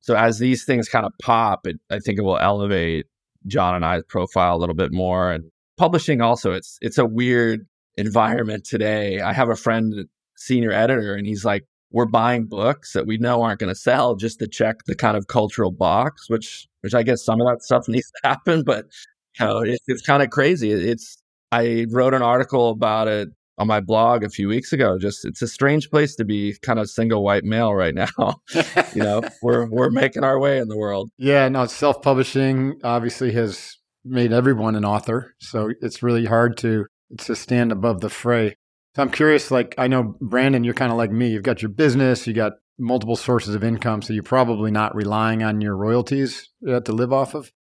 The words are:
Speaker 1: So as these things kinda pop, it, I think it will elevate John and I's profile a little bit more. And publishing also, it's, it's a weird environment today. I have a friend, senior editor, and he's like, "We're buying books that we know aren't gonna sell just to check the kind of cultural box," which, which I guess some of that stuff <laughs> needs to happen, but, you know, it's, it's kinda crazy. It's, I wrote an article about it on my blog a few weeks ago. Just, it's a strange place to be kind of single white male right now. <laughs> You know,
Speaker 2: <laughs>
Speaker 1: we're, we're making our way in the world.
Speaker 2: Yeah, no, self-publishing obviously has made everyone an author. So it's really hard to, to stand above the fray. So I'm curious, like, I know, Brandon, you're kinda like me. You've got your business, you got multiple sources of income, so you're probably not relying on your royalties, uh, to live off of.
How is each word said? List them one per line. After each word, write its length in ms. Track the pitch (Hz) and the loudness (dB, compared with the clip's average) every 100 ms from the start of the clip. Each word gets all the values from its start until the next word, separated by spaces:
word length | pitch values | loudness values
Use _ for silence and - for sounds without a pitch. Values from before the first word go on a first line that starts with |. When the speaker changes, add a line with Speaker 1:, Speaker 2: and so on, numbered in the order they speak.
Speaker 1:
So 140 | - 110 | 0 2
as 220 | 117 110 | 2 2
these 280 | 127 123 - | 0 0 0
things 220 | 123 110 | -2 0
kinda 220 | 123 104 - | -2 -2 -8
pop, 420 | - 113 113 92 - | 0 2 2 -2 -4
it, 120 | 78 _ | -10 _
I 80 | 104 | -6
think 220 | - 101 | -4 -2
it 40 | |
will 140 | 98 90 | 0 0
elevate 720 | 92 101 101 95 85 80 - _ _ _ 95 | 2 0 0 0 0 -2 -6 _ _ _ -6
John 260 | - 90 | 0 0
and 100 | 90 | 0
I's 200 | 82 87 - | 0 -2 -4
profile 480 | - 90 95 90 85 | -6 -2 0 2 2
a 40 | |
little 160 | 87 80 | -2 -2
bit 180 | 90 | -2
more. 380 | 92 92 92 90 | -2 -2 0 -2
And 140 | 82 80 _ _ - | -4 -8 _ _ 0
publishing 460 | 160 170 160 135 | 2 2 0 2
also, 300 | 117 120 104 | 2 2 0
it's, 260 | 90 - - | -4 -8 -10
it's 180 | 113 127 | -4 0
a 60 | 120 | 0
weird 600 | 110 123 123 117 156 - _ _ - | 2 2 2 2 0 -8 _ _ -6
environment 680 | 104 113 110 220 110 107 - | -2 2 2 0 -4 -6 -6
today. 540 | 117 107 107 101 95 | -2 0 0 -2 -4
I 140 | 101 | -4
have 160 | 104 120 | 0 0
a 60 | 107 | 0
friend, 500 | - 113 110 104 90 _ _ _ | 0 0 -2 -4 -12 _ _ _
senior 340 | - 127 117 | -2 0 2
editor, 440 | 101 117 131 104 101 | 2 2 0 -2 -4
and 100 | 101 | -4
he's 180 | 104 | -4
like, 200 | 107 101 - _ _ | -2 -2 -6 _ _
"We're 140 | 110 123 | -2 2
buying 400 | 113 117 123 110 | 2 2 0 -2
books 480 | 104 113 147 - | -2 0 -2 -4
that 140 | - 80 | -4 -2
we 100 | 110 | -2
know 240 | 120 120 | 0 2
aren't 180 | 113 101 | 0 -2
gonna 140 | 101 95 | -4 -2
sell 400 | - 147 123 101 | 2 4 2 0
just 220 | 113 - | -4 -6
to 80 | 110 | -8
check 360 | - 110 110 - | 0 -2 -2 -6
the 100 | 95 | -2
kind 220 | 113 104 | 0 0
of 80 | 101 | -2
cultural 440 | 120 107 - 101 | -4 -4 -2 -2
box," 580 | 92 90 95 135 - - | 0 2 2 0 -6 -4
which, 380 | 226 220 - - _ | -4 -4 -18 -20 _
which 120 | - | -2
I 80 | 123 | 0
guess 220 | 113 120 | 2 0
some 180 | - 113 | 0 2
of 60 | 120 | 2
that 160 | 120 | 0
stuff 240 | - 123 123 | 2 0 2
<laughs> 0 | |
needs 240 | 117 - | -2 -4
to 160 | - 135 | -4 -2
happen, 340 | 131 - 165 | 0 0 0
but, 220 | 135 110 - - - _ _ - | 2 -2 -4 -20 -20 _ _ -4
you 60 | 107 | -2
know, 120 | 107 | 0
it's, 240 | 113 120 - | -2 -4 -4
it's 140 | 127 - | -6 2
kinda 220 | 143 139 | 2 2
crazy. 440 | - 139 180 110 | 2 2 2 0
It's, 460 | 104 95 117 - - _ _ _ | 0 0 -2 -6 -20 _ _ _
I 340 | 120 117 117 117 | 0 2 0 0
wrote 240 | 120 127 131 | 2 2 2
an 80 | |
article 480 | 120 123 131 131 120 | 2 2 2 2 2
about 360 | 107 110 110 110 | 2 0 2 0
it 220 | 107 92 _ _ - | -2 -4 _ _ -4
on 80 | 107 | 0
my 120 | 107 | 0
blog 440 | 95 110 117 120 | 2 2 4 2
a 60 | 104 | -2
few 180 | - 98 | -4 -2
weeks 260 | 113 - | -2 -2
ago. 240 | 147 117 95 | 0 2 0
Just, 260 | 98 98 | -4 -6
it's 200 | - - | -10 -8
a 40 | 117 | -8
strange 440 | - 139 151 - | 0 2 2 2
place 240 | - 147 - | 0 0 -2
to 100 | 107 | -4
be 300 | 104 101 101 | -2 -4 -6
kind 160 | - 113 | -4 -2
of 100 | 107 | -2
single 340 | - 113 110 | -2 0 0
white 200 | 101 101 | 2 0
male 320 | 90 110 113 101 | 0 0 0 2
right 180 | 87 | 0
now. 140 | 76 117 - - - - 330 | 0 -4 -2 -2 -2 -4 -4
<laughs> 80 | 311 - - - | 0 -2 -2 -2
You 60 | |
know, 180 | 104 104 117 | 0 0 -4
Speaker 2:
<laughs> 80 | - | -4
Speaker 1:
we're, 240 | 120 120 117 | 0 0 0
we're 200 | 110 127 | 0 2
making 320 | 240 135 - | 2 0 0
our 160 | 135 135 | 0 2
way 180 | 139 135 | 2 0
in 80 | 117 | -2
the 100 | 107 | -4
world. 320 | 104 101 104 _ | -2 -4 -6 _
Speaker 2:
Yeah, 280 | 131 143 131 | 2 4 4
no, 160 | 131 120 | 2 -2
self-publishing 1120 | - 147 139 143 131 127 135 135 131 135 143 | 0 0 2 2 2 2 0 2 2 -2 -2
obviously 480 | 123 120 117 - 127 | -2 0 -2 -2 -2
has 440 | 113 113 92 - - _ _ | 0 -2 -4 -14 -20 _ _
made 280 | 127 127 120 | -6 0 2
everyone 420 | 117 127 117 110 107 | 4 2 2 0 0
an 100 | 104 | 0
author. 480 | 104 - 113 113 _ | -2 -2 -6 -6 _
So 320 | - 113 107 - | -8 -6 -4 -6
it's 220 | 117 - | -8 -4
really 220 | 120 117 113 | 0 0 2
hard 320 | 113 120 120 | 2 2 2
to, 280 | 120 110 101 _ _ 120 | 0 0 -2 _ _ -18
to 160 | - 113 | -8 -8
stand 360 | - 123 120 | -2 0 2
above 300 | 104 113 98 | 0 -2 -2
the 80 | 104 | -6
fray. 460 | - 120 120 107 - _ _ _ - | -6 0 2 0 -4 _ _ _ -2
So 60 | |
I'm 80 | 135 | -2
curious, 400 | - 156 151 - | 2 4 4 2
like, 240 | 131 120 - | 0 0 -2
I 100 | 127 | 0
know, 280 | 131 113 - | 2 0 -6
Brandon, 420 | 120 123 135 135 | -4 0 2 2
you're 100 | 120 - | 0 0
kinda 180 | 127 117 | 0 0
like 160 | 117 | 0
me. 180 | 113 123 | 0 0
You've 140 | 107 | 0
got 180 | 98 120 | -2 -2
your 80 | 107 | -4
business, 580 | 104 151 127 131 120 - | 2 2 4 2 2 -2
you 60 | |
got 200 | 110 107 - _ - | -2 -2 -4 _ -8
multiple 380 | 120 123 110 117 | -2 -2 -2 -4
sources 400 | - 120 104 104 | 0 -2 0 -2
of 80 | |
income, 380 | 113 113 120 107 | -2 -2 -2 -4
so 120 | - | -4
you're 80 | 110 | -6
probably 460 | - 127 123 107 107 | 0 2 2 0 0
not 240 | 107 107 - | 0 0 -2
relying 460 | 101 107 110 113 | -2 0 0 0
on 180 | 110 107 | -2 -2
your 140 | 104 98 | -2 -2
royalties, 760 | 104 120 120 139 135 - - _ 185 | 0 0 0 -2 -2 -6 -18 _ -4
uh, 120 | 123 | -2
to 100 | 113 | -2
live 220 | 110 123 | -2 0
off 200 | 135 135 156 | 0 0 -6
of. 160 | 135 _ | -12 _